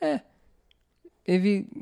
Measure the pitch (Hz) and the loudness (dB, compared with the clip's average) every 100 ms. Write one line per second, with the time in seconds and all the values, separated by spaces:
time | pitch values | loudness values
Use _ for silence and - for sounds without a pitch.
0 | 320 277 - _ _ _ _ _ _ _ | -4 -4 -6 _ _ _ _ _ _ _
1 | - _ - 185 190 202 - - | -20 _ 0 2 4 2 -2 -6